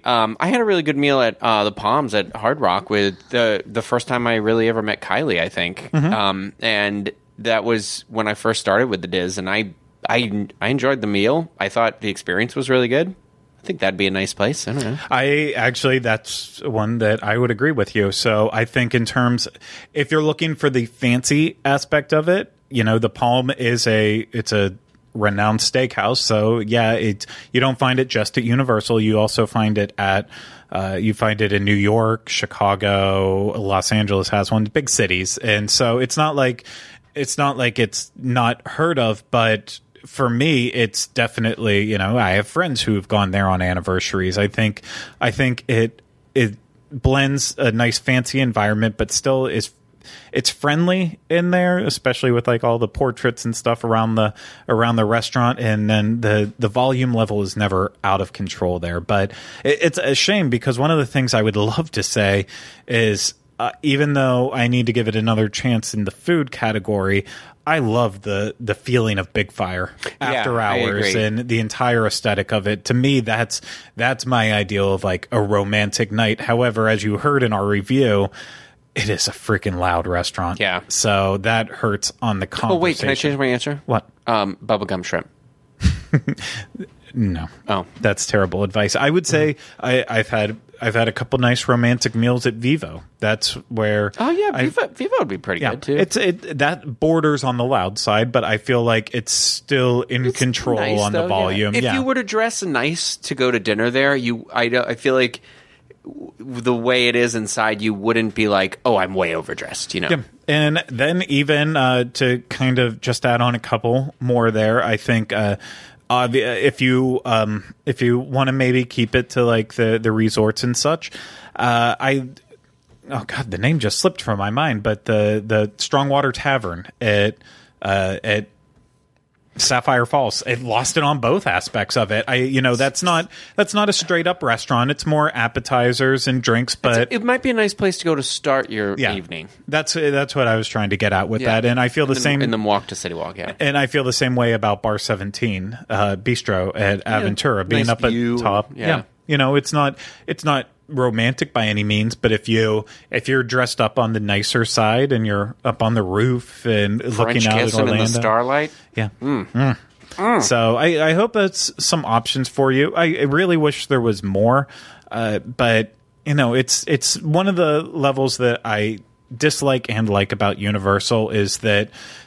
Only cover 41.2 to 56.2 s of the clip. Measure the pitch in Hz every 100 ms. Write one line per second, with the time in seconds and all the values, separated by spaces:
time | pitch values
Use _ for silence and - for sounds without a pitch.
41.2 | 117 - 113 - 113 101 104 104 95 120
42.2 | 101 95 101 - 175 127 - 104 95 107
43.2 | 98 98 98 92 90 90 90 92 - 95
44.2 | 92 92 101 - 110 101 - - - -
45.2 | 123 107 131 123 - 113 113 - _ _
46.2 | _ - 113 101 _ _ - 143 131 135
47.2 | 139 139 - - 131 113 120 113 - 127
48.2 | 120 135 131 113 104 107 110 107 107 -
49.2 | 139 131 131 92 - - _ _ - -
50.2 | - - 123 - 147 151 175 185 180 -
51.2 | - 170 175 180 180 180 170 - 131 123
52.2 | 131 120 117 117 123 117 110 - 135 120
53.2 | 127 117 117 113 - 117 117 113 113 110
54.2 | 107 - - - - 113 117 113 104 117
55.2 | 110 127 120 127 113 107 104 107 104 117